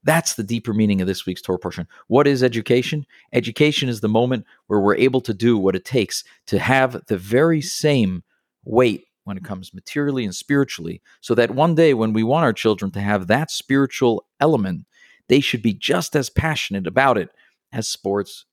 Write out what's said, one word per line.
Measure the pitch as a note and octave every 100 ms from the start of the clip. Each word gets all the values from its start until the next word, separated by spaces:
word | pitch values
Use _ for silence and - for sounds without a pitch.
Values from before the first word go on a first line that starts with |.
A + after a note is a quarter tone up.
That's | D3 E3 -
the | -
deeper | G2+ A#2 A#2
meaning | G#2+ G#2+ G2
of | F#2
this | F#2 -
week's | F#2
Torah | - -
portion. | F2+ F2 E2+ - _
What | B2 D3
is | C3+
education? | B2+ A#2 - B2 B2 D3+ C#3 _ _
Education | B2+ A2+ A#2 D3+ D3 C3
is | A2
the | G#2+
moment | A2 B2 B2 - _ _
where | G#2
we're | G2+ -
able | C3 C3
to | B2
do | G2 A2+ A2+
what | F#2+
it | F#2
takes | - C3 G2 - - _ -
to | G2+
have | G#2 C3+ C3 A#2+ _
the | G2
very | F#2+ A#2+ E3 D#3+
same | D#3 - D3+ C#3+ G2+ F2+ _ _ _ _
weight | - A2+ B2 G2 _ _
when | - F#2+
it |
comes | F#2+ F#2+ F#2
materially | F#2 - D3 C#3+ C3+
and | G#2+ F2+
spiritually, | - C#3+ C3+ - E2 F2 _ _
so | -
that | A#2 A#2
one | B2+ E3
day | D#3+ D#3+
when | B2 A2
we | A2
want | A2+ D3+
our | D3
children | G#2+ A2+ G#2 G2
to | G2
have | G2+ G#2 F2+
that | A#2+ D#3+
spiritual | - - C#3 C3+ - B2 G#2+ _ _
element, | D3+ C#3+ F#2+ F2+ - _ _ _ -
they | C3+
should | - B2
be | A2
just | G2 - F3+ E3
as | D3+ C3
passionate | - D#3+ D3 - C#3 E2+
about | A2 C3+ A2
it | E2 _ _ _ _
as | B2 A2
sports | - G2+ G2+ G2 - _